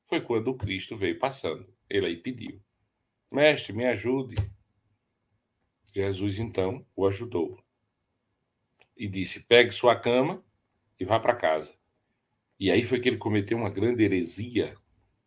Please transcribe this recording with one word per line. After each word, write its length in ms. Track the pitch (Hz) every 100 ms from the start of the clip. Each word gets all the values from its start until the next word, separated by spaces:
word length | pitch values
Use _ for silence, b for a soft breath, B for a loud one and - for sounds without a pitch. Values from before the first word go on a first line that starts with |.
Foi 160 | - -
quando 280 | - 113 117
o 80 | 131
Cristo 400 | - 95 - 104
veio 220 | 95 85
passando. 540 | 131 135 87 76 - _ _
Ele 180 | 101 90
aí 100 | 85
pediu: 440 | - 127 98 - _ _ _ _ _ _ _
"Mestre, 400 | 131 151 143 -
me 140 | 101 123
ajude." 500 | 110 110 135 113 87 - - _ _ _ _ _ _ _ _ _ _ _ _ _
Jesus, 460 | 98 98 95 101 95
então, 480 | 113 104 92 131 -
o 120 | - 98
ajudou 520 | 98 - 85 78 - _ _ _ _ _ _ _ _ _ _ _ _ _ -
e 120 | 104
disse: 320 | 92 92 -
"Pegue 320 | - 120 120
sua 260 | - 123 117
cama 460 | 120 123 143 190 - _ _ _ _ _
e 60 |
vá 140 | 92 110
para 160 | 120
casa." 400 | - 82 78 76 - _ _ _ _ _ _ _ _
E 120 | 92
aí 140 | 90
foi 160 | 113 123
que 80 | 127
ele 80 | 110
cometeu 400 | 110 104 104 117
uma 140 | 107
grande 340 | 98 113 120
heresia 720 | 104 92 85 - 123 117 80 - _ _ _ _